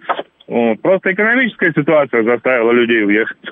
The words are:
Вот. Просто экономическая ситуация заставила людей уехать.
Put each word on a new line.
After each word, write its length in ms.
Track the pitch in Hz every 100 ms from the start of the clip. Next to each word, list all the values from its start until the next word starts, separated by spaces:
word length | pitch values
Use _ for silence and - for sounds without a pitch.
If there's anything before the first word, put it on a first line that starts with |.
| - - - _ -
Вот. 340 | 117 117 107
Просто 300 | 165 190 190
экономическая 600 | 185 220 254 233 - 180
ситуация 500 | 156 147 151 139 120
заставила 480 | 110 120 127 127 113
людей 320 | 120 117 117
уехать. 320 | 101 104 113 - -